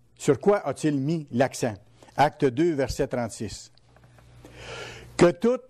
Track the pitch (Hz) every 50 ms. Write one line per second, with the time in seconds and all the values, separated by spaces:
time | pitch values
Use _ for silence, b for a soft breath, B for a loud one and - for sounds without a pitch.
0 | _ _ _ _ - - 143 - - 196 208 202 - 147 127 - - 156 147 139
1 | 135 143 170 165 147 - - 117 135 123 - - - 123 104 - - _ b b
2 | b b b - 143 151 - - 151 135 120 123 165 175 160 139 135 120 - -
3 | 147 127 - 127 120 110 - - 113 95 - - - - _ _ _ _ _ -
4 | - - - - - - - B B B B B B B B B B B B B
5 | B B - - 175 175 170 - - 233 247 240 - -